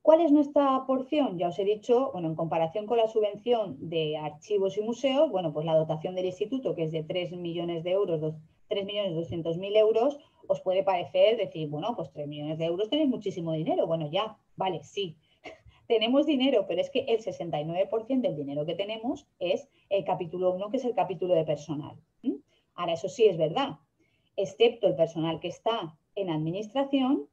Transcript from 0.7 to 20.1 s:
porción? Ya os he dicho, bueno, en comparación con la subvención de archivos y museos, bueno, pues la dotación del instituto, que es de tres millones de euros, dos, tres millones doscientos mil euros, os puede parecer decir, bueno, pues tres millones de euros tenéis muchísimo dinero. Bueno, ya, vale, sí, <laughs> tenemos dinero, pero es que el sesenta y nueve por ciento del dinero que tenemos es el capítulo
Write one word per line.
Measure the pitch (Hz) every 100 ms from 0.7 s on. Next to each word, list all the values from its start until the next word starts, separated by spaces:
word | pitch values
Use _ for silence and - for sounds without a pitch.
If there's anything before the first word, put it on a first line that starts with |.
| 262 262
porción? | 262 262 302 247 175
Ya | 175
os | 165
he |
dicho, | 196 214 - 240 269
bueno, | 180 160
en |
comparación | 160 165 165 165 214
con | 208 233
la | 220
subvención | 220 208 202 247 240 196 143 160
de | 165 156 151
archivos | 151 - - 208 190 196
y |
museos, | 214 240 269 269 311
bueno, | 185 165
pues | 151
la | 165
dotación | 160 156 156 180
del | 185
instituto, | 185 - 214 262 180
que | 165
es | 156
de | 160
tres | 156 180 175
millones | 180 170 170 170 170
de | 175
euros, | 190 196 160
dos, | 156 160 - _ _
tres | 202
millones | 196 202 196
doscientos | 165 165 170 165 165
mil | 196
euros, | 214 214 220 262 285 _ _ -
os | 185
puede | 190 185
parecer | 190 185 - 185 202 226
decir, | 190 160 151
bueno, | 147 202
pues | 214 -
tres | - 147
millones | 147 147 160
de |
euros | 165 175 214
tenéis | 302 294
muchísimo | 214 202 180 165
dinero. | 160 175 359 185
Bueno, | 165 147
ya, | 180 214 - _
vale, | - 190 160
sí, | - - 190 156 _ _
<laughs> | - - - _ -
tenemos | 226 226 269 311
dinero, | 277 262 233 196
pero | 175
es | 185
que | 247 -
el | 226
sesenta | 190 180 170 151
y |
nueve | 156 175 196
por | -
ciento | - 262 196
del | 151
dinero | 139 143
que | 156
tenemos | 165 202 226 233 349 _ _
es | 175 226 - _ _
el | 196
capítulo | 196